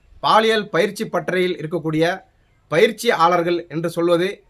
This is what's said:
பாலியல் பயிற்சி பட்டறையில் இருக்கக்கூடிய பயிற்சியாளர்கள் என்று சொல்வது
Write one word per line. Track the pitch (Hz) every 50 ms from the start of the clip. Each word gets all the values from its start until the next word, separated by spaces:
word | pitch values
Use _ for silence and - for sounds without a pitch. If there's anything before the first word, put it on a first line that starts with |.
| _ _ - -
பாலியல் | - 147 185 214 226 220 220 214 196 -
பயிற்சி | - 165 208 202 196 - 220
பட்டறையில் | 165 233 - 151 - 180 185 180 185 175
இருக்கக்கூடிய | - 151 151 180 160 143 160 156 156 165 170 190 185 - _ _ _ _ _ _ _ _ _
பயிற்சியாளர்கள் | 147 170 220 247 - - 233 233 208 160 165 175 180 175 165 175 175 165 - -
என்று | 143 165 165 170
சொல்வது | 165 170 170 175 175 170 180 202 202 - _ _